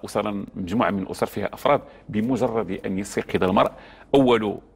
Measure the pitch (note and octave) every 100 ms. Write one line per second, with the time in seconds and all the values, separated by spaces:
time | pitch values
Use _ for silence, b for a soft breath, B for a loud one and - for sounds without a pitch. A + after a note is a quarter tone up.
0 | - G#2+ G#2 G2+ - - F#2 A2+ F#2 G2
1 | F#2+ - A2 G#2 G#2 - C3 C#3+ B B
2 | B G#2+ A#2 A#2+ A#2+ A2+ F2+ F#2+ G#2+ F#2+
3 | G2+ A2+ - - F#2 A2+ - B B B
4 | B C#3 B2+ A2+ G#2+ - -